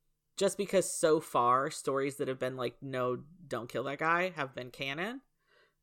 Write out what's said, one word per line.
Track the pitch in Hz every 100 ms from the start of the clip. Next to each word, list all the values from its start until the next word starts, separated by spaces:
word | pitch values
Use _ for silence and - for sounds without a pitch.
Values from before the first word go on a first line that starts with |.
| _ _ _ -
Just | 196 190
because | 196 196 170
so | - 165 156
far, | - 139 120 127 143
stories | - - 135 143 135
that | 135
have | 131
been | 131 131
like, | 123 -
"No, | 139 131 123 123 139 170 139
don't | 120 120
kill | -
that | 135 143
guy," | 160 170 185 156
have | 135
been | 123 127
canon. | - 139 147 196 262 - _ _ _ _ _